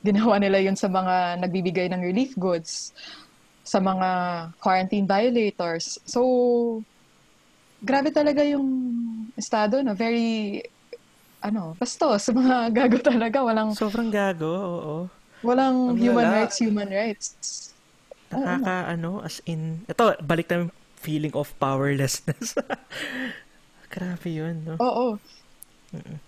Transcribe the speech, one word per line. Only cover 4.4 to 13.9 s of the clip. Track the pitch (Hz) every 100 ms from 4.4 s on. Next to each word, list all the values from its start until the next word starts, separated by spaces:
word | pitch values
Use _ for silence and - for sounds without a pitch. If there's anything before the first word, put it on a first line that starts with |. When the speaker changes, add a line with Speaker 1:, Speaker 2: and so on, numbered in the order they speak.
| 165 -
Speaker 1:
quarantine | 208 185 190 208
violators. | 196 196 240 240 214 - 175 165 - - -
So, | - 254 254 247 240 233 226 220 _ _ _ _ _ _ _ _ _
grabe | 202 277 285
talaga | 302 294 285
yung | 294 285 269 262 254 233 233 226 220
estado, | - - 226 214 254
no? | 269
Very, | 196 226 233 226 226 208 208 - _ _ - _ _ _ _
ano, | 208 214 165 165
bastos. | 247 - 311 208 -
<laughs> |
Mga | 240 254 254 233
gago | 233 262 247
talaga. | 285 240 226 247
Walang | 247 220 220
Speaker 2:
Sobrang | 214 214